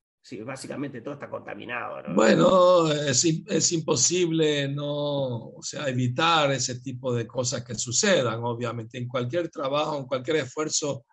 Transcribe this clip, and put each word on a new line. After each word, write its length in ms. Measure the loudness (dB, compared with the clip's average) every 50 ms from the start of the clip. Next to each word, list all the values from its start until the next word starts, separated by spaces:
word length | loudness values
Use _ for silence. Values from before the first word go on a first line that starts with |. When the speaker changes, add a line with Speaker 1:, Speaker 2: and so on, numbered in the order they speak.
| _ _ _ _
Speaker 1:
Sí, 200 | _ -16 -14 -12
básicamente 600 | -12 -12 -12 -12 -12 -12 -8 -8 -8 -8 -10 -10
todo 120 | -12 -12 -12
está 160 | -12 -12 -12
contaminado, 720 | -12 -12 -12 -12 -12 -12 -10 -10 -8 -8 -8 -8 -10 -10 -8
¿no? 100 | -2 2
Speaker 2:
Bueno, 760 | 4 6 6 6 6 6 6 8 8 8 8 8 6 6 4
es 320 | 2 0 0 2 2 4 4
im-, 200 | 4 2 2 -2 -2
es 240 | 0 0 2 2
imposible 960 | 0 0 0 0 2 2 4 2 4 2 2 2 2 2 2 2 2 0 0 -2
no, 800 | -4 -4 -6 -6 -4 -4 -4 -2 -2 -2 -2 -2 -4 -6 -8 -10
o 120 | -14 -14 -12
sea, 240 | -10 -10 -6 -4 -2
evitar 640 | 0 0 0 0 2 2 2 4 4 4 4 4
ese 300 | 2 0 -2 -2 -4 -6
tipo 320 | -8 -10 -10 -6 -4 -2 -2
de 100 | -2 -2
cosas 380 | -4 -4 -4 -4 -2 -4 -6 -6
que 100 | -8 -8
sucedan, 680 | -6 -6 -2 0 0 2 4 4 4 2 0 -2 -2 -4
obviamente. 540 | -4 -4 -4 -4 -6 -6 -8 -10 -10 -10 -10
En 100 | -10 -6
cualquier 420 | -4 -4 -4 -2 -2 -4 -4 -4
trabajo, 480 | -6 -6 -4 -2 0 0 0 -2 -4 -6
en 80 | -4
cualquier 320 | -4 -6 -4 -2 0 0 0
esfuerzo, 680 | -2 -2 -6 -6 -4 -4 -2 -2 -2 -4 -6 -6 -10 _